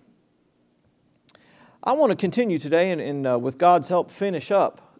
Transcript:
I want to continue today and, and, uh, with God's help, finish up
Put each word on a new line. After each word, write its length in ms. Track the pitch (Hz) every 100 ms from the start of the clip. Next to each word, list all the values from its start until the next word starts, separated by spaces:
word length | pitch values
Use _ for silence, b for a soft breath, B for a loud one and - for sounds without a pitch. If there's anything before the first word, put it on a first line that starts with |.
| _ _ _ _ _ _ _ _ _ _ _ _ _ b b b b b
I 100 | -
want 180 | 294 254
to 40 | 165
continue 440 | 180 233 233 156
today 320 | 139 165 185
and, 100 | 160
and, 260 | 123 143 131
uh, 120 | 123
with 180 | 127 -
God's 320 | 175 175 143
help, 220 | 180 -
finish 400 | - 202 165 -
up 420 | 196 139 - _